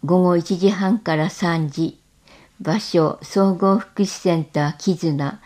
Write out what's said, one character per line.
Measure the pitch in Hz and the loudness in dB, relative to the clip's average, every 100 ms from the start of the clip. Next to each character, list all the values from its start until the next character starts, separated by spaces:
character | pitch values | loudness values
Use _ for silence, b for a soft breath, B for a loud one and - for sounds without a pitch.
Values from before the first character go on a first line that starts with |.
午 | 147 185 | 0 2
後 | 180 175 | 4 2
一 | 165 180 | 0 0
時 | 196 | 2
半 | 190 190 220 | 2 0 0
か | - 156 | 0 0
ら | 156 | -2
三 | - 180 165 156 | -2 -2 -2 -2
時。 | 139 160 - _ _ b b b - | -2 -4 -6 _ _ b b b -10
場 | - 202 | -4 -2
所、 | - 180 156 - | 0 0 0 -2
総 | - 196 196 | -4 0 2
合 | 180 196 196 | 2 2 2
福 | - - | -2 -4
祉 | 190 | -4
セ | - 190 165 | -2 0 0
ン | |
タ | 151 156 147 | 0 -2 -2
ー | 156 | -2
キ | - | -4
ズ | 180 165 | -2 -2
ナ、 | 143 143 208 | -2 -4 -8